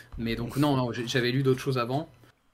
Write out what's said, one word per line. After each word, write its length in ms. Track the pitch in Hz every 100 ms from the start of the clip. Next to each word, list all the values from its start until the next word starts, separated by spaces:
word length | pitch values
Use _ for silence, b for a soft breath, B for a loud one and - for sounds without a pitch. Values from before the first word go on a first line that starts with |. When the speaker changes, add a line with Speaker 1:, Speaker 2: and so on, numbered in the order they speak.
| B -
Speaker 1:
Mais 180 | 113 113
donc, 200 | 123 135
Speaker 2:
Oui. 60 |
Speaker 1:
non, 140 | 147 131
non, 160 | 123
j'ai, 140 | 113 117
j'avais 240 | 131 120
lu 120 | 131
d'autres 180 | 131 131
choses 160 | 139 131
avant. 300 | 120 135 165 - - _ _